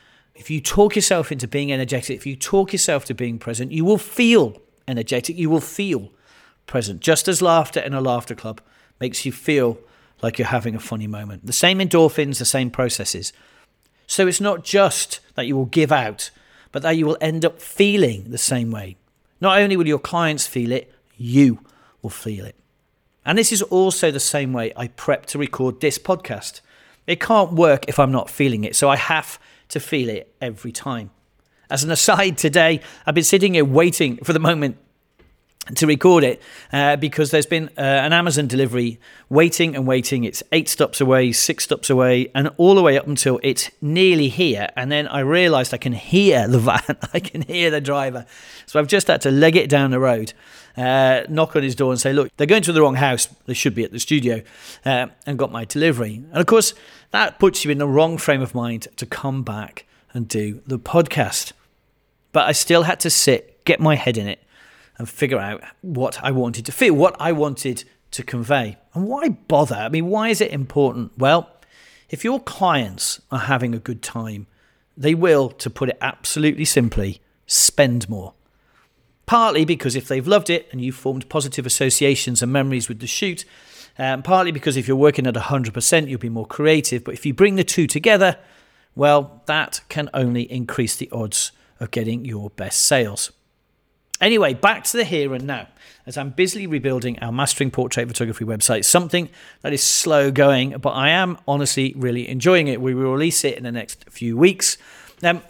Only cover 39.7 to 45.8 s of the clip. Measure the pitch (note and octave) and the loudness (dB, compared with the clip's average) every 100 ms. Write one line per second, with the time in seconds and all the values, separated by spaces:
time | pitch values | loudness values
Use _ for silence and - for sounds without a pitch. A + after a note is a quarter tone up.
39.7 | C#3 C3 B2+ B2 C3+ A#2 - - D#3+ - | 0 0 0 0 -2 -4 -6 -2 -2 0
40.7 | - D3+ - C3 C3 B2+ A2+ - - - | 0 0 0 2 4 4 0 -2 -2 -4
41.7 | C#3+ - B2+ B2+ B2 B2+ C3+ C#3 - F3 | -4 0 2 4 2 0 0 0 4 6
42.7 | G3 E3 C#3 D3 C#3+ C3+ B2 C#3 B2 - | 6 6 4 0 -2 0 0 0 -2 -6
43.7 | - D3 E3+ F#3+ E3 C#3 A2+ E3+ G#2 G#2 | -6 -2 4 6 6 2 0 0 0 -6
44.7 | - B2+ D3 D3 C#3+ C3+ E3+ F3 C#3 B2 | -6 -4 -2 -2 -2 0 2 4 4 0
45.7 | B2 | -4